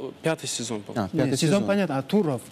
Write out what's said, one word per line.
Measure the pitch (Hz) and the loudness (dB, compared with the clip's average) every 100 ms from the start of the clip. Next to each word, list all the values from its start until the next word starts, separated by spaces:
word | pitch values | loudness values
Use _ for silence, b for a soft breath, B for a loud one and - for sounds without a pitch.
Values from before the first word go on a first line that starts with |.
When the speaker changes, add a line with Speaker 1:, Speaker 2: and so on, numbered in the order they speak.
| 135 - | -6 -4
Speaker 1:
пятый | 160 160 131 | -2 -2 -4
сезон | - 113 110 101 | -6 -4 -6 -4
был. | 113 | -2
Speaker 2:
А, | |
Speaker 3:
Нет, | 95 | 0
Speaker 2:
пятый | 156 143 131 | 0 2 2
Speaker 3:
сезон | 160 196 | 4 4
Speaker 2:
сезон. | 208 | 4
Speaker 3:
понятно, | 202 180 135 | 2 2 -2
а | |
туров? | 135 202 170 123 - | 2 2 2 -2 -6